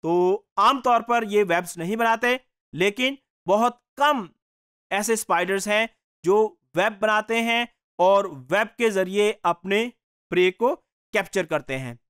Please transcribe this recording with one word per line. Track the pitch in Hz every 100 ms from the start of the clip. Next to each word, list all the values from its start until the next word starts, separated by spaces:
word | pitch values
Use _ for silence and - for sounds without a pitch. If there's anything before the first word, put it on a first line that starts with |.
तो | 160 175 180 202 _ -
आमतौर | 214 269 254 233
पर | 233 233
ये | 220 208
वेब्स | 202 170 175 170
नहीं | 170 226
बनाते, | 233 226 240 254 _ _ _
लेकिन | 165 196 202 254 277 _ _ -
बहुत | 202 240 240 _ -
कम | 294 277 170 _ _ _ _ _ _
ऐसे | 196 208 220
स्पाइडर्स | - 175 180 196 208
हैं | 208 226 _ _ _ 165
जो | 208 214 _ _ 165
वेब | 208 202
बनाते | 214 214 214 226
हैं | 226 233 240 _ _ -
और | 180 196 202
वेब | 139 127 190 220
के | - 226
जरिए | 190 185 196 208 214 175
अपने | 170 190 202 240 _ _ _ _
प्रे | 175 180
को | 180 240 339 _ _ _
कैप्चर | 208 196 196 165
करते | 156 - 131
हैं। | 127 120 _